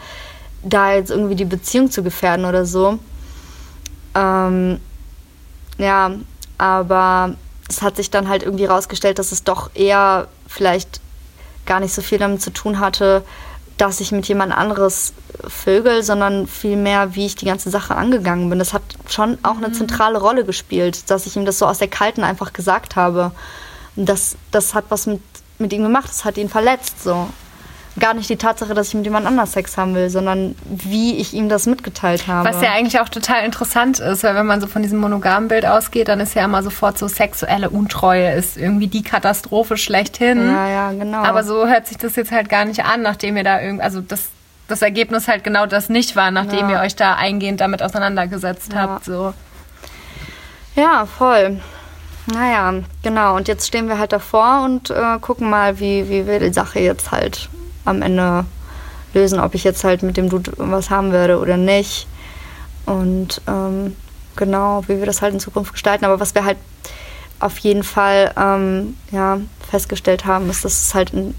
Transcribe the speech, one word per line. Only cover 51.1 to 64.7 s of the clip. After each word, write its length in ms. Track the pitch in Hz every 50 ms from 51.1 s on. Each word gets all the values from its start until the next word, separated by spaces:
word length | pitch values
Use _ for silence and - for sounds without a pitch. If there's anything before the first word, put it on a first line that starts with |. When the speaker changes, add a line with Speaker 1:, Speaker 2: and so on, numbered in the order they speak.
| - - 254 254 240 214 196 196 196 190 - - - - - - - - - - - - - -
Speaker 1:
Naja, 460 | 220 226 247 247 233 208 190 185 185 185 180 - - - -
genau. 320 | 226 220 220 208 196 190
Und 120 | 185 190 208
jetzt 200 | 214 202 - -
stehen 200 | - 233 226 220
wir 80 | 220 208
halt 160 | 214 208 214
davor 480 | 202 - - - 220 220 240 262 277 262
und, 260 | 262 254 247 - -
äh, 260 | - - 233 233 226 226
gucken 300 | - - 247 - 233 214
mal, 300 | 208 208 202 202 196 190
wie, 280 | 202 202 196 196 190 196
wie 180 | 196 196 190 202
wir 120 | 208 208
die 140 | - 180 180
Sache 260 | 185 190 - - -
jetzt 320 | 185 180 - - - -
halt 380 | - - - - - - - - - - - - - - -
am 160 | - 190 196
Ende 440 | - 185 185 185 180 180 175 175 180 - - - - - - - - - - - - - -
lösen, 260 | 196 196 190 190 185
ob 160 | - 175 -
ich 80 | 180 -
jetzt 200 | 190 180 - -
halt 200 | 185 180 180 196
mit 120 | 185 180
dem 140 | 190 185 180
Dude 220 | 180 185 180 - - -
was 320 | - 190 190 190 185 -
haben 200 | 196 196 196 196
werde 280 | 180 180 180 175 175 170
oder 180 | - 180 180 180
nicht. 500 | 185 190 196 202 202 - - - - - - - - - - - - - - - - - - - -
Und, 560 | - 196 190 185 185 185 185 190 180 - - - -
ähm, 480 | 202 196 190 190 190 190 196 196 185 - - - - - - - -
genau, 480 | - 202 196 196 196 202 202